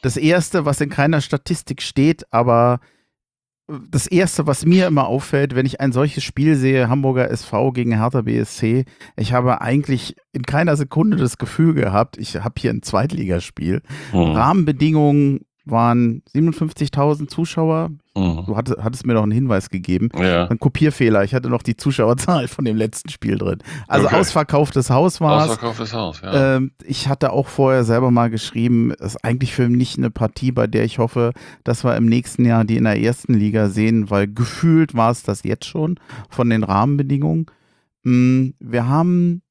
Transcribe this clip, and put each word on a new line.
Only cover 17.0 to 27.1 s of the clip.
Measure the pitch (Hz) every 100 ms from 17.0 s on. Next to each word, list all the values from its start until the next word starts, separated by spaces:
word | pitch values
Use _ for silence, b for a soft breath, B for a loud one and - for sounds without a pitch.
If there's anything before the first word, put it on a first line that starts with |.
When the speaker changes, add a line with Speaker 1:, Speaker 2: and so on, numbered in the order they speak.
| 143 147 143
Speaker 1:
Zuschauer. | - 165 - 160 160 165 147 _ 98
Speaker 2:
Mhm. | 92 80 92
Speaker 1:
Du | 107
hattest, | 127 117
hattest | 107 123 123
mir |
noch | 113
einen | 107
Hinweis | 110 131 98 -
gegeben. | 92 87 90 117 -
Speaker 2:
Ja. | 92 87 87
Speaker 1:
Ein | -
Kopierfehler. | 139 - 151 - 120 104
Ich | 101
hatte | 127 123
noch | 120
die | - 113
Zuschauerzahl | 143 131 113 123 - 170 120
von | -
dem | 127 110
letzten | 110 - -
Spiel | - - 101
drin. | 98 - B 156 107
Also | - -
Speaker 2:
Okay. | 175
Speaker 1:
ausverkauftes | 185 160 147 147 147 139 127
Haus | 131 175 -
war's. | 160 143 156
Speaker 2:
Ausverkauftes | 113 117 113 110
Haus, | 117 92 76
ja. | 95 139 135 131
Speaker 1:
Ähm, | 135 _
ich | - 135
hatte | 139